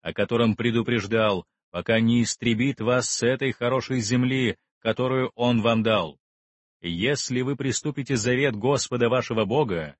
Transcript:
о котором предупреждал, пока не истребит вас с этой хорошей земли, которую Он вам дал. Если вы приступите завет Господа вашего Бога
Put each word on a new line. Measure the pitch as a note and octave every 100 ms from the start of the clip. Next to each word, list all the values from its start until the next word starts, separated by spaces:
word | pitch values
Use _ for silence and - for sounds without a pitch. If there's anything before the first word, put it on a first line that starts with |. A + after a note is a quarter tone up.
о | E2+
котором | E2+ G2+ A#2 A#2 G2+
предупреждал, | A#2+ A#2 A2+ A#2+ G2 A2+ G#2+ F#2+ - _ _
пока | F2 F2 A2+
не | A2+ A#2+
истребит | A2 - A#2+ A2+ C3+ C3
вас | A2 B2 A#2+
с | -
этой | A#2+ C3 C3+
хорошей | - A#2+ C3 - C3
земли, | G#2 B2 B2+ C3 A#2+ A#2 _ _
которую | A2+ A2 B2+ C3 B2+ -
Он | A#2+ A#2+
вам | A2 A2+
дал. | A2 G#2+ E2 C#2+ _ _ _ _ _ _
Если | F2 E2+ A#2 C#3+ - B2
вы | C3 C#3+
приступите | C3 - D3+ C#3+ C3 C3
завет | A#2 B2+ C#3 G#2+
Господа | A#2+ C#3 - B2 A#2
вашего | B2+ A#2 A2 G2+
Бога | C3 C3+ E2+ D2+